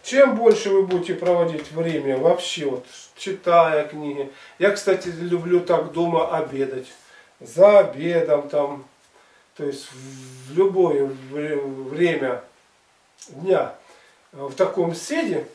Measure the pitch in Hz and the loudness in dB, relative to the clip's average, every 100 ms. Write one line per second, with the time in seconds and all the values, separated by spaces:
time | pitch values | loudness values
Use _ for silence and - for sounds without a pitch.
0 | - 262 262 214 226 202 196 190 185 180 | 0 6 6 6 4 4 2 2 2 -2
1 | 180 165 175 175 165 156 151 160 165 151 | -2 -2 2 2 2 -2 -8 -6 -4 -2
2 | 135 131 160 190 - 170 143 123 - - | -2 2 2 2 -2 -6 -6 -6 -10 -20
3 | - - 196 - 175 170 165 151 147 151 | -20 -14 -10 -6 4 6 6 2 -2 -8
4 | 147 143 135 - - - 190 202 196 175 | -8 -8 -10 -12 -20 0 0 2 0 -2
5 | 175 165 175 175 170 175 175 165 139 165 | -2 -10 -4 -4 0 0 2 0 0 -4
6 | 170 165 - 165 127 135 131 131 - - | 0 0 0 -4 -4 -4 -6 -6 -12 -20
7 | _ - _ _ - 156 202 202 - 131 | _ -20 _ _ -10 6 8 8 4 -4
8 | 170 170 160 147 143 147 143 143 131 _ | -2 -2 0 0 0 -4 -4 -8 -16 _
9 | _ _ _ _ _ - 143 139 - 127 | _ _ _ _ _ -10 -10 -10 -16 -20
10 | 135 135 - - 131 160 196 185 165 143 | -18 -18 -20 -20 -6 0 2 4 2 2
11 | 135 131 131 143 151 143 135 135 131 151 | -2 -4 -10 -8 -4 -4 -6 -10 -10 -2
12 | 170 151 131 120 - _ _ _ _ _ | 0 0 -4 -4 -10 _ _ _ _ _
13 | _ _ - 139 185 165 - - _ - | _ _ -20 -8 0 0 0 -10 _ -20
14 | _ _ _ 139 135 131 190 190 165 165 | _ _ _ -12 -12 -2 -2 0 -2 -4
15 | - 320 269 151 - | -6 -4 -2 -6 -8